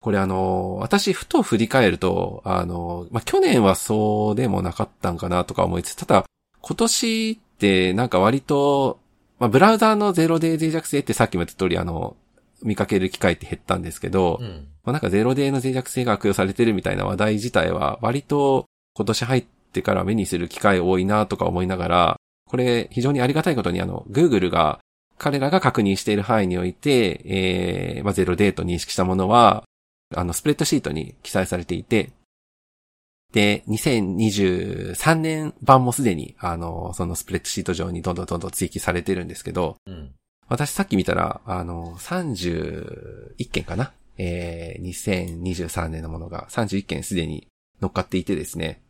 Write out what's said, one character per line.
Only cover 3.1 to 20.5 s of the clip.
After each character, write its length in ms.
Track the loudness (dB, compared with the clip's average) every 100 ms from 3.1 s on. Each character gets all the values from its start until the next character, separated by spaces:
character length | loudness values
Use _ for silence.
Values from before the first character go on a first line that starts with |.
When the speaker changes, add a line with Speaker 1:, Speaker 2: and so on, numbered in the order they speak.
Speaker 1:
ま 80 | -6
あ、 40 |
去 160 | 0 2
年 240 | 4 6
は 100 | 6
そ 580 | 4 0 0 2 2 2
う 20 | 0
で 100 | 0
も 160 | 0
な 100 | -2
か 120 | -4
っ 40 | -6 _
た 80 | -6
ん 60 | -4
か 120 | -2
な 160 | 0
と 100 | 0
か 100 | 0
思 120 | 0 0
い 40 |
つ 120 | -6
つ、 120 | -10 2
た 0 |
だ、 180 | 2 2 _ _ _
今 160 | -10 0
年 540 | 0 2 0 0 -2
っ 40 | -4 _ _
て 340 | 2 4 4
な 120 | 2 2
ん 20 |
か 120 | 4
割 200 | 4 2
と、 600 | 0 2 4 4 2 -2 _ _ _ _
ま 60 | 4
あ、 20 |
ブ 100 | 6
ラ 160 | 6
ウ 40 | 6
ザ 140 | 4
ー 20 | 4
の 160 | 2
ゼ 160 | 2 2
ロ 100 | 4
デ 180 | 2 0
ー 40 |
脆 100 | 0
弱 160 | -2 -2
性 140 | -4
っ 20 |
て 120 | -2
さ 100 | 0
っ 60 | 2
き 60 | 0
も 40 |
言 60 | -4
っ 20 |
た 80 | -2
通 120 | -2
り、 100 | 0
あ 60 |
の、 320 | -2 -4 -8 -10 _ _ _ _
見 140 | -4 -2
か 100 | 2
け 140 | 2
る 100 | 0
機 80 | 0
会 140 | 0
っ 40 | 0
て 80 | -4
減 120 | -12
っ 20 |
た 140 | -4
ん 80 | -4
で 80 | -4
す 100 | -8
け 100 | -2
ど、 280 | 2 2 0
Speaker 2:
う 40 |
ん。 240 | -6 -12 -18 -10
Speaker 1:
ま 60 | -4
あ、 20 |
な 60 | -2
ん 20 |
か 100 | 2
ゼ 140 | 2
ロ 100 | 2
デ 140 | 2 2
ー 20 |
の 80 | 0
脆 120 | 0
弱 180 | -2 -4
性 140 | -4
が 80 | 0
悪 160 | 2 2
用 40 |
さ 120 | 2
れ 100 | 0
て 100 | 2
る 100 | 2
み 80 | 2
た 100 | -2
い 40 | -2
な 80 |
話 120 | -2 0
題 160 | 0
自 160 | 0 0
体 220 | 0 0
は、 260 | 0 -2 -2
割 220 | -2 -4
と 440 | -2 0 2 2 0 _ _
今 120 | -6 -2
年 180 | -2
入 140 | 2 0
っ 40 | 0 _ _
て 100 | -4
か 120 | 0
ら 100 | 0
目 100 | 0
に 120 | 0 0
す 120 | -2
る 100 |
機 120 | -4